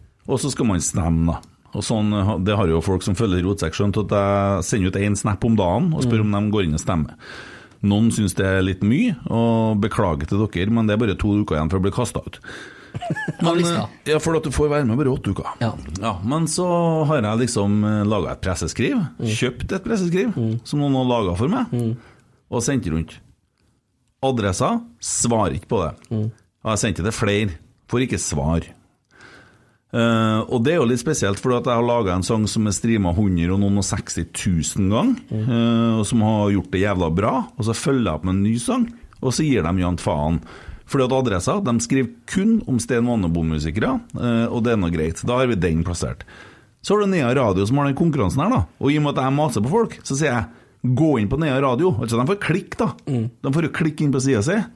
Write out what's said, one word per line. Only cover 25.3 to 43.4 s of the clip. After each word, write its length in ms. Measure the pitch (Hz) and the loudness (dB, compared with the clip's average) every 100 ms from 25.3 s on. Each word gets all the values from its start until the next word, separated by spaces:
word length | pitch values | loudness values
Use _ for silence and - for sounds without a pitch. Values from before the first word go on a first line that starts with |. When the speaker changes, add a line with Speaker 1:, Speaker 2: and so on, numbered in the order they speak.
| 113 95 69 | 2 2 -2
Speaker 1:
ikke 100 | - | -2
på 120 | 113 | -2
det. 140 | 80 - - | -2 -6 -6
Speaker 2:
Mm. 200 | 110 107 - _ _ | -4 -4 -6 _ _
Speaker 1:
Og 60 | 110 | -4
jeg 100 | 104 | -2
sendte 240 | 117 - | -2 -2
det 100 | 98 | -2
flere, 360 | - 104 101 107 82 - _ - | 0 0 2 0 -4 -16 _ -4
får 160 | 127 127 | -2 0
ikke 120 | 98 | -2
svar. 400 | - 76 73 82 - - _ _ _ - - - - _ _ _ - | -4 -2 0 0 -2 -14 _ _ _ -20 -20 -20 -20 _ _ _ -6
Eh, 460 | 117 117 113 110 110 - | 0 2 2 2 0 0
og 140 | 123 | 0
det 100 | 127 | 2
er 60 | 170 | 2
jo 60 | 120 | 2
litt 120 | 123 | 0
spesielt, 360 | - 151 98 95 | 0 -2 -2 -2
for 140 | 131 123 | 0 0
at 80 | 127 | 0
jeg 80 | 117 | 0
har 80 | 120 | 2
laget 300 | 120 95 90 | 2 0 0
en 80 | |
sang 220 | 90 113 104 | 0 0 0
som 180 | 113 107 | 0 0
er 60 | |
streamet 420 | 98 113 110 90 85 | 0 0 2 2 2
hundre 380 | 104 87 85 | 2 2 2
og 60 | 98 | 2
noen 180 | 101 101 | 2 2
og 80 | 98 | 0
seksti 380 | 92 - - 82 | -4 -6 -6 -6
tusen 560 | - 104 85 76 - 95 | -4 0 0 0 0 0
gang, 220 | 110 233 247 - | 2 2 0 -4
Speaker 2:
Mm. 200 | 110 113 | -4 0
Speaker 1:
eh, 500 | 117 117 117 117 113 | 2 2 2 2 2
og 60 | 104 | 2
som 160 | 117 | 2
har 280 | 107 107 104 | 2 2 2
gjort 200 | 101 - | 2 0
det 100 | 92 | 0
jævla 280 | 101 92 82 | 0 2 2
bra, 340 | 85 110 262 208 - | 2 0 0 -4 -4
og 80 | 107 | -4
så 80 | |
følger 320 | 113 156 135 101 | -2 0 0 0
jeg 80 | |
opp 100 | 78 | -2
med 120 | 92 95 | 0 0
en 80 | |
ny 120 | 101 117 | 2 0
sang, 300 | - 277 233 - - - | 0 0 0 -4 -20 -6
og 120 | 131 | -4
så 100 | - | 0
gir 180 | 156 117 | 2 2
de 200 | 80 92 | 2 0
jant 180 | 90 85 | 0 -2
faen. 380 | - 76 76 82 - - - - - | -2 0 0 -2 -4 -18 -18 -18 -4
Fordi 200 | 139 127 | 0 2
at 60 | |
Adressa, 460 | 131 123 95 127 202 | 2 2 0 0 -2
de 80 | 180 117 | 0 0
skriver 300 | - 135 120 - - | 2 0 0 -6 -6
kun 340 | 190 208 226 - | 0 2 2 2
om 100 | 123 | -2
Sten 280 | - 120 120 | 0 0 2
Vannebo-musikere, 960 | 117 87 82 | 0 0 0